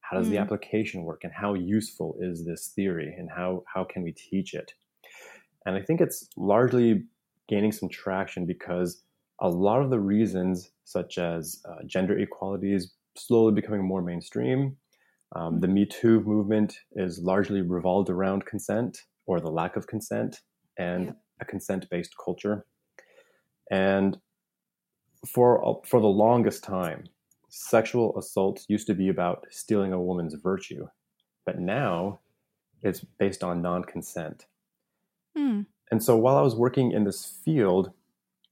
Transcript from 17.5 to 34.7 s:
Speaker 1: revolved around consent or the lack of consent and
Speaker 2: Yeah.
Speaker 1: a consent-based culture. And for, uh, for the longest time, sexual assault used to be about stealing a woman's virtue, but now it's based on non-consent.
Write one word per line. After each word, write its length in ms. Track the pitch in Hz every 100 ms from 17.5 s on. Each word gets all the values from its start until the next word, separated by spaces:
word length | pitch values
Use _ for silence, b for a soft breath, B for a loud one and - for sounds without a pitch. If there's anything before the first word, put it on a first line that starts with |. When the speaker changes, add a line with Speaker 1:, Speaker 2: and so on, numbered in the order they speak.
| 98
Speaker 1:
revolved 480 | 87 90 90 92 92
around 360 | 90 95 98 -
consent 600 | 101 - 104 123 - - _ -
or 140 | 87
the 100 | 80
lack 260 | 80 85 -
of 120 | -
consent 540 | 110 - 110 113 - _ _ _ -
and 300 | 87 90 87
Speaker 2:
Yeah. 60 | - _ _
Speaker 1:
a 60 | -
consent-based 720 | 95 - 95 - 87 85 -
culture. 440 | - 90 104 104 - _ _ - b b b b b _ -
And 480 | 98 95 98 98 - _ _ _ _ _ _ _ _ _ _ -
for, 400 | - 123 120 -
uh, 160 | - -
for 160 | 123
the 60 | 107
longest 560 | 98 107 120 101 -
time, 420 | - 92 87 71 - _ _ _ _ -
sexual 640 | - 113 113 123 110 -
assault 480 | 95 - 95 90 -
used 200 | 104 -
to 80 | 95
be 140 | 95
about 360 | 90 87 87 -
stealing 420 | - - 107 98
a 80 | 92
woman's 320 | 90 90 82
virtue, 540 | 76 92 95 - - - _ _ _ _ _ -
but 140 | 90
now 600 | 87 113 117 85 95 98 _ _ _ _ _ _
it's 200 | 107 87
based 420 | - _ 98 95
on 180 | 90 87
non-consent. 840 | 90 87 90 87 - - 78 78 _ _ _